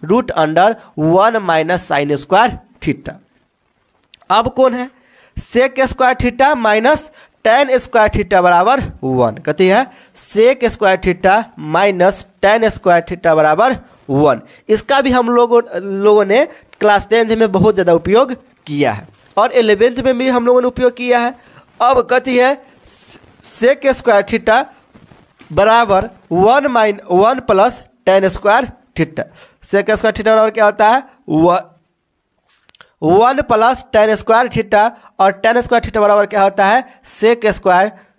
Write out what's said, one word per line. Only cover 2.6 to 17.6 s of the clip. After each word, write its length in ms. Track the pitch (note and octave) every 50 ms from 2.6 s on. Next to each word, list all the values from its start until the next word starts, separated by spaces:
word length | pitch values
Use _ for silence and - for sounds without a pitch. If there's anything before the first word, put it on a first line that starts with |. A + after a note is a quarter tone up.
| - _ _ _ -
theta। 280 | D3+ C3 - - C#3+ - - _ _ _ _ _ _ _ _ _ _ _ _ _ _ _ _ _ _ - - _ -
अब 240 | F#3 A3 A#3 B3 B3
कौन 200 | B3+ C4 B3+ A#3
है? 180 | B3 B3 C4+ _ _ _ _ _ _ _ _ - -
Sec 400 | - - - A#3+ C4 C#4 C4+ C4+
square 420 | C4 B3 - - C4 B3 B3+ B3+
theta 340 | B3 A#3+ A#3+ - C4+ C#4+ D4+
minus 440 | A#3+ A3+ G#3+ G#3 A3 A3+ C4+ D4+ D4+ - - _ _ - _ _ _ -
tan 220 | A3 A3+ C4+ C#4+ C4
square 400 | C4 B3 - - - A3+ G#3+ G3+
theta 320 | - G#3+ G3+ F3+ G#3 F3+
बराबर 420 | F3+ F3+ F3 E3+ F#3 A3+ C4+ C4 G3 - - - C#3
वन। 320 | C3 C3 B2+ A#2+ A2+ A#2+
कथी 320 | - - D3+ D3 - F#3
है? 200 | F#3 G3 A#3+ C4+ - - - _ _ -
Sec 420 | - - - - G#3 A3+ B3 C4+
square 460 | C4 A#3+ A3 - - G#3+ F#3+ F#3+ F#3 F#3+
theta 380 | F#3 F3 F3+ - F#3 G3 A3+ A3+ - _ -
minus 540 | D3+ D3+ D#3+ F3 G3+ G#3 F#3+ F3 F3 G3 G3 - - _ _ _ -
tan 260 | G3 G#3+ A#3 A3+ G#3+
square 320 | - - - F#3+ F3 E3+ E3+ -
theta 260 | F3 E3+ - E3 D#3
बराबर 420 | D#3+ D3+ D3+ D#3 E3+ A3+ C4 B3 E3+ - _ _ _ _ -
वन। 320 | C3+ C#3 D3+ C#3+ B2 A2 - - - _ _ -
इसका 320 | G#3+ G#3+ - - C#4 C#4
भी 100 | C4 C4+
हम 180 | B3 B3 A#3+ A#3
लोगों, 320 | A#3+ A#3+ A#3+ A#3+ A#3+ A#3 A#3+ - - F3+
लोगों 440 | F#3+ G3 G3 G3 G3+ G#3+ G#3 G#3+ G3+
ने 220 | F#3+ G#3 C4 D#4 E4 - - _ _ _ -
क्लास 280 | G3+ G#3 G#3 G3 G3 -
टेंथ 280 | A3 A#3 A3+ A3 A3+
में 140 | G#3+ A3+ G#3
बहुत 240 | F#3+ F#3